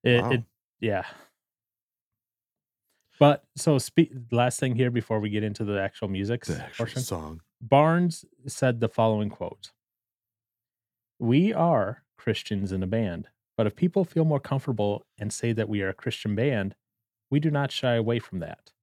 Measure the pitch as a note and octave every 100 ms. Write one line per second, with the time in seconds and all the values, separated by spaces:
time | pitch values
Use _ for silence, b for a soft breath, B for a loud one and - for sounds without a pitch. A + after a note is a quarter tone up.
0 | A#2+ A#2+ A2+ B2+ A2+ _ _ _ A2 G2
1 | - B B _ _ _ _ _ _ _
2 | _ _ _ _ _ _ _ _ _ _
3 | _ _ C#3+ C#3+ _ - - C#3 - -
4 | E3 C3 A#2 A#2+ B2 - C3+ A#2+ B2 A#2+
5 | - A2 G#2 G#2 G#2+ G2+ G#2 G2+ G2 -
6 | G2+ F#2+ G2 A#2+ - D2 - - A2+ C3
7 | B2+ F2 D#2 E2 _ _ A#2 C#3 D#3 E3+
8 | F3+ - - _ C3+ - C3 A#2 A2+ -
9 | A2+ G#2+ G#2 - F2 - - _ _ _
10 | _ _ _ _ _ _ _ _ _ _
11 | _ _ A#2 C3+ G3 F#3 E3+ C3+ G2 B2
12 | _ _ - G#2+ - G2+ G2 F#2+ F#2 A2+
13 | G#2 E2+ - _ _ - G#2+ - F3+ G3
14 | F3 E3 D#3+ C#3+ - C#3 C#3+ A2 G#2 G#2
15 | _ _ G#2 - A#2+ A2 G#2 G#2 F#2+ -
16 | - - A2 G#2 C#3 A#2 G2 - _ _
17 | _ _ _ D3 D#3 D3 C#3 - B2+ A#2
18 | A2 A#2 - F#2 D#2 - _ _